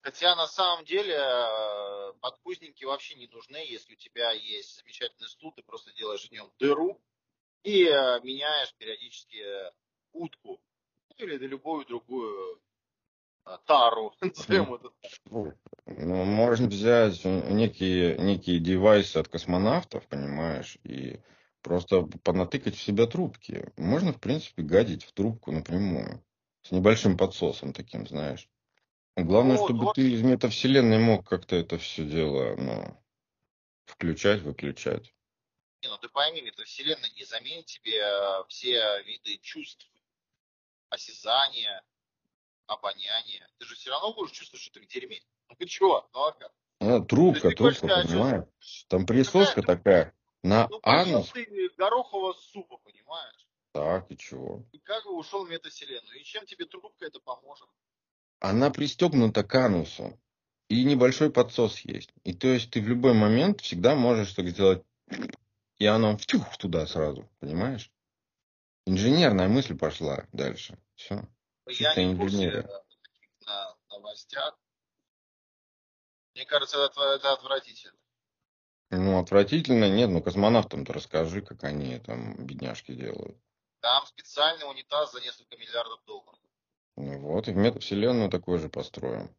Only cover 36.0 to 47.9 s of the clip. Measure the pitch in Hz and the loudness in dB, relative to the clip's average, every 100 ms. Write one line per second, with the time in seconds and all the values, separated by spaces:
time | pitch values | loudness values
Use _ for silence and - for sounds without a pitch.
36 | 120 139 147 160 120 - 107 - 143 151 | -8 -4 -4 -4 -16 -18 -18 -8 -6 -4
37 | - - 101 113 127 165 160 - 113 110 | -8 -12 -14 -12 -12 -16 -16 -14 -6 -2
38 | 104 101 101 95 95 - 123 120 107 101 | 0 0 -2 -4 -8 -8 -2 0 0 -2
39 | 101 110 - 101 - 311 294 - _ _ | -8 -16 -14 -14 -14 -16 -16 -20 _ _
40 | _ _ _ _ _ _ _ _ _ - | _ _ _ _ _ _ _ _ _ -14
41 | - 110 104 123 139 123 107 98 _ _ | -14 -12 -2 0 0 -4 -10 -12 _ _
42 | _ _ _ _ _ _ - 107 101 98 | _ _ _ _ _ _ -12 -8 -8 -8
43 | 101 110 110 101 - _ 117 120 131 143 | -8 -8 -8 -16 -20 _ -20 -16 -8 -6
44 | 202 226 175 - - 143 - 131 101 123 | -6 -8 -12 -12 -20 -20 -20 -20 _ -14
45 | 123 - _ _ _ 120 175 - 190 135 | -12 -18 _ _ _ -14 -12 2 4 4
46 | - 127 151 - - _ _ _ 101 120 | 0 -2 -2 -4 -20 _ _ _ 2 2
47 | 85 117 180 135 90 82 - - - | 4 6 6 6 2 6 4 4 2